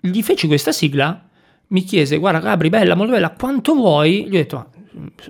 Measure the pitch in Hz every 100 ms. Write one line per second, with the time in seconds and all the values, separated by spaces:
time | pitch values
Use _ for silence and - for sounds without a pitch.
0 | 180 208 269 - 156 147 320 - 147 139
1 | 147 185 _ _ _ _ - 190 185 190
2 | 139 151 190 160 214 190 160 220 180 175
3 | 220 226 165 - 254 277 - 302 208 147
4 | 156 196 - 185 139 131 - 170 202 -
5 | - -